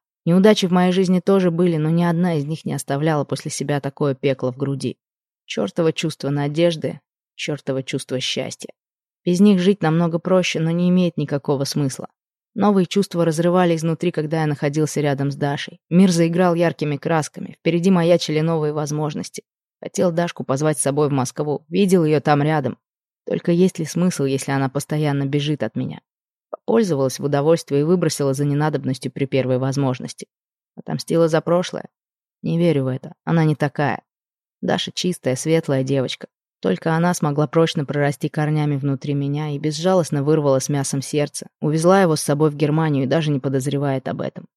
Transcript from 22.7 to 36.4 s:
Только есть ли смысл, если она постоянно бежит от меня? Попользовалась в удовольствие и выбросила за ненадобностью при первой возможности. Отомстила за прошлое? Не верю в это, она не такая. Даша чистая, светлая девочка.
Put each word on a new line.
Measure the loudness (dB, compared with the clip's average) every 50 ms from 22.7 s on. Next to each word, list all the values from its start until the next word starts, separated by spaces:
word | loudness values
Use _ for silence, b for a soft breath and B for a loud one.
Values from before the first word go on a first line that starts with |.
| -6 -10 _ _ _ _ _ _ _ _ _
Только | -4 -4 -2 0 0 2
есть | 4 4 2 2 -2
ли | -6
смысл, | -4 -2 0 0 0 0 0 -2
если | -2 -2 -2 -2 -2 -2
она | 0 0 -2
постоянно | -2 -4 -6 -4 -2 -2 0 0 0 0 0
бежит | 0 0 -2 0 -2 -2 -2 -4
от | -4 -4
меня? | -4 -6 -6 -8 -12 -18 _ _ _ _ _ _ _ _ _
Попользовалась | -16 -8 _ 2 2 4 4 2 2 0 0 0 -2 -2
в | -4
удовольствие | -2 0 2 4 4 2 2 0 0 0 0 2
и |
выбросила | 2 2 2 2 0 0 0 0 0 0
за | 0 0
ненадобностью | 0 0 0 0 0 -2 -2 -4 -4 -4 -4 -6 -8 -6
при | -6 -4
первой | -2 0 0 0 0 0 0
возможности. | 0 -2 0 0 0 0 -2 -4 -8 -12 -14 -16 -18 -20 _ _ _ _ _ _ _ _ _
Отомстила | -16 -10 -8 -8 -8 -4 -2 2 2 2 2
за | 2 0
прошлое? | 0 0 0 0 0 -2 -8 -10 -12 -14 _ _ _ _ _ _ _ _ _ _ -6
Не | -4 0 2
верю | 2 2 2 2 0
в | -2
это, | -4 -6 -8 -12 -18 _ _
она | -2 0 2 2
не | 2 2
такая. | 0 -2 -4 -2 -2 -2 -2 -2 -4 -8 _ _ _ _ _ _ _ _ _ _ _ -4
Даша | -2 -2 -2 -4 -6 -8
чистая, | -6 -4 -4 -4 -4 -4 -4 -4
светлая | -4 -2 0 0 0 0 0 -2 -2 0
девочка. | 0 -2 -2 -2 -4 -6 -12 -16 -18 _ _